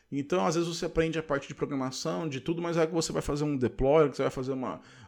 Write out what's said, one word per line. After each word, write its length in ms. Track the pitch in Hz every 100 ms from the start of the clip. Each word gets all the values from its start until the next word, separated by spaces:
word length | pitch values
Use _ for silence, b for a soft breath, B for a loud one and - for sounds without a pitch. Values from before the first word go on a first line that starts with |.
| b
Então, 320 | 139 143 180
às 120 | 185 160
vezes 120 | 170
você 180 | 165 170
aprende 340 | 165 165 160
a 20 |
parte 240 | 156 139 -
de 80 |
programação, 760 | - 139 139 131 - 160 180 165
de 120 | 131
tudo, 200 | 165 165
mas 160 | 170 170
é 80 |
que 80 | 160
você 200 | 165 156
vai 100 | 160
fazer 220 | 151 147
um 120 | 147 139
deploy, 540 | 117 - 131 160 143
que 60 | 127
você 60 |
vai 80 | 135
fazer 200 | 135 127
uma, 300 | 131 113 76 B B